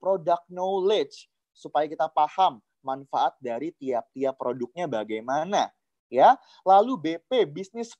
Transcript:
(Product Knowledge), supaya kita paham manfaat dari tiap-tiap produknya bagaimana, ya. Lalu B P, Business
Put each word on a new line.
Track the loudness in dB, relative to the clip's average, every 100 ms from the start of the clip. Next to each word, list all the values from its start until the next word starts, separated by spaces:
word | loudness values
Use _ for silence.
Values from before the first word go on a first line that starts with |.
(Product | -2 -2 0 -2 -4
Knowledge), | -8 -4 -2 0 0 -2 -8 -20 _ _
supaya | _ -6 -2
kita | -2 -2 -2
paham | 0 0 2 0 0 _ _
manfaat | -8 -8 -6 -2 -2 -2
dari | -6 -6 -8 -8
tiap-tiap | -4 -4 -6 -4 -4
produknya | -4 -6 -6 -8 -6 -6
bagaimana, | -4 -4 -6 -4 -4 -2 -2 -2 -6 _ _ _
ya. | 6 6 6 0 -6
Lalu | 4 6 6 0
B | -4 -6
P, | -2 0
Business | 0 -2 -12 -10 -12